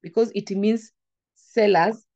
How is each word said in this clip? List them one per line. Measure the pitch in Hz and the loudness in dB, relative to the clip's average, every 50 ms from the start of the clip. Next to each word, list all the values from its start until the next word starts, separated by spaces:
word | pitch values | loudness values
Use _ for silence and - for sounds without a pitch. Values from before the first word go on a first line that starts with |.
Because | - 170 - 226 226 220 - | -18 -6 -2 -2 -2 -2 -2
it | 202 202 - | -8 -8 -6
means | 196 190 202 214 226 226 - - _ _ _ _ _ _ _ _ _ | -6 -2 0 0 -2 -2 -6 -12 _ _ _ _ _ _ _ _ _
sellers | _ _ _ _ 233 214 202 190 165 170 202 226 220 _ _ _ | _ _ _ _ 0 2 2 4 2 2 0 -2 -6 _ _ _